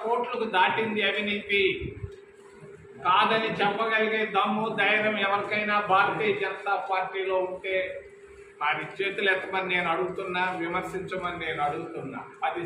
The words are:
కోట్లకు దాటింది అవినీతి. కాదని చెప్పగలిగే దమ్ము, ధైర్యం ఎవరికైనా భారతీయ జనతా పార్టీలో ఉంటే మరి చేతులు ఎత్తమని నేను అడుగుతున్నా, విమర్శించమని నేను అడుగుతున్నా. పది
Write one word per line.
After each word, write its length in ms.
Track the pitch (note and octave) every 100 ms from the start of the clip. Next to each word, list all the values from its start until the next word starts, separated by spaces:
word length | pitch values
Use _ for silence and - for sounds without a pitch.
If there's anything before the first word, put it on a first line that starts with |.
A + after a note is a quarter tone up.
కోట్లకు 440 | A3 A#3+ A#3 B3+ A3
దాటింది 480 | F#3 F#3+ G#3+ A3 G#3 G3
అవినీతి. 520 | G3+ G#3 G3+ - G3+ F#3+ - - - - - - - - - - - - -
కాదని 460 | F3 G3 A3 A3 A3 F3
చెప్పగలిగే 640 | G3+ G#3 A3 A3 G#3+ A3 G#3+ F#3+
దమ్ము, 280 | G3+ G#3+ A3 G#3
ధైర్యం 360 | G3+ G#3+ G#3+ G#3 G3
ఎవరికైనా 500 | G3+ G3+ G#3+ G#3 G#3 G#3
భారతీయ 420 | F#3+ - A3+ G#3+ G3
జనతా 340 | F#3+ - G3+ F#3+ F#3+
పార్టీలో 480 | F#3+ F#3 F#3+ F#3 F#3 F3+
ఉంటే 260 | - F#3+ F#3 F#3 - - - - - - -
మరి 200 | D3 D#3 D3+ -
చేతులు 320 | G3 G3+ G3
ఎత్తమని 340 | F#3 F#3+ F#3 F3+
నేను 140 | F3+ E3+
అడుగుతున్నా, 500 | E3+ F3+ F#3 F#3+ F3+ F3+ E3+
విమర్శించమని 760 | E3+ F3+ E3+ F#3+ D#3+ F3+ F3 E3+
నేను 160 | D#3+ D3 D3
అడుగుతున్నా. 520 | D#3+ - C#3+ C3+ B2 - -
పది 220 | D#3+ F3